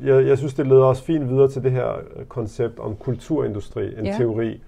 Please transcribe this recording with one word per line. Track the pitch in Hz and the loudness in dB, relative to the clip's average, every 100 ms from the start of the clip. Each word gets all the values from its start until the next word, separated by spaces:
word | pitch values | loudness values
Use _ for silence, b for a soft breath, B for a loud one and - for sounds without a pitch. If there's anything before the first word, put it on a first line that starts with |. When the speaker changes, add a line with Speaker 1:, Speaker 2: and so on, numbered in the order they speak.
Speaker 1:
jeg, | 135 135 131 | 2 4 4
jeg | 135 | 2
synes, | 147 | 0
det | 131 135 | -4 4
leder | 131 131 | 6 6
os | 131 | 2
fint | - 160 131 | 0 -2 0
videre | 131 135 | 2 2
til | 139 | 2
det | 131 | -2
her, | 127 117 - - - | 0 -2 -6 -10 -16
øh, | - | -12
koncept | 123 107 - 117 - | -10 -8 -4 -6 -6
om | 110 104 | -10 -8
kulturindustri, | - 120 - 151 117 104 - 113 98 92 | -6 -6 -4 -2 -2 -6 -10 -8 -8 -6
en | 104 | -6
Speaker 2:
Ja. | 104 | -2
Speaker 1:
teori, | 120 110 113 - | -2 0 -4 -6